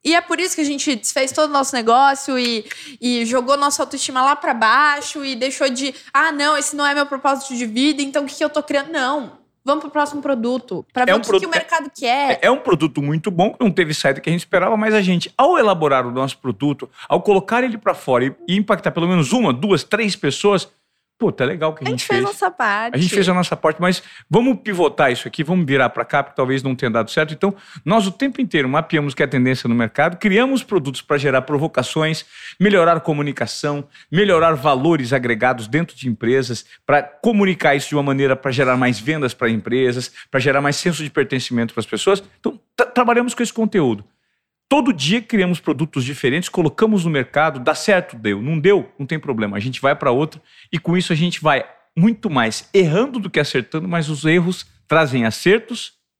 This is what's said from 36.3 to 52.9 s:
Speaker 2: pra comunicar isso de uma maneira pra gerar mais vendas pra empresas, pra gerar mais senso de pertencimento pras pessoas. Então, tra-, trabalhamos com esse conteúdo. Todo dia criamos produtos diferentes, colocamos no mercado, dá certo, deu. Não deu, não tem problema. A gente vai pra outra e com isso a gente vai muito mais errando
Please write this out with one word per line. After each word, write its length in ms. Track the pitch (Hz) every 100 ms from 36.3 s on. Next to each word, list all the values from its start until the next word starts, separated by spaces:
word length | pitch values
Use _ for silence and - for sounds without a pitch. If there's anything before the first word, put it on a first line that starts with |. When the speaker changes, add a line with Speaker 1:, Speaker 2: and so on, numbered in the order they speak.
| 131 123 117 - - -
Speaker 2:
pra 160 | 143
comunicar 720 | 143 - 226 208 196 175 151
isso 160 | 143 -
de 60 | 147
uma 80 |
maneira 320 | 139 135 139 131
pra 160 | 139
gerar 260 | 127 131 127
mais 220 | 127 104
vendas 340 | 117 156 131
pra 160 | - 120
empresas, 640 | 113 110 127 127 123 123 - -
pra 100 | 135
gerar 220 | 135 139
mais 140 | 143 143
senso 280 | 180 151
de 60 | 151
pertencimento 640 | - 135 131 - 120 117
pras 140 | - 110
pessoas. 340 | 107 - 196 - _
Então, 200 | - 240 _ -
tra-, 100 | 233
trabalhamos 480 | 247 233 240 247
com 80 | -
esse 100 | 233
conteúdo. 500 | - 220 202 135 104 - _ _ _ _ _ -
Todo 220 | 277 247
dia 300 | 175 139 233
criamos 400 | - 214 180 170
produtos 420 | - 135 156 143
diferentes, 460 | 127 143 127 151 180
colocamos 560 | - 156 - 220 208 165
no 40 |
mercado, 480 | 147 123 143 160 139
dá 160 | 123
certo, 440 | 151 - 185 175 117
deu. 240 | 107 101
Não 180 | 127 160
deu, 320 | 165 196 - -
não 60 | 135
tem 120 | 156
problema. 380 | 147 113 104 101
A 60 |
gente 180 | 120 123
vai 160 | 135 143
pra 160 | 143
outra 300 | 123 156 - _ _ -
e 80 | 160
com 200 | - 180
isso 160 | 175
a 20 | 156
gente 240 | 175 -
vai 240 | 151 135 - - _ -
muito 320 | 202 220 208
mais 380 | 135 113 - -
errando 440 | 196 170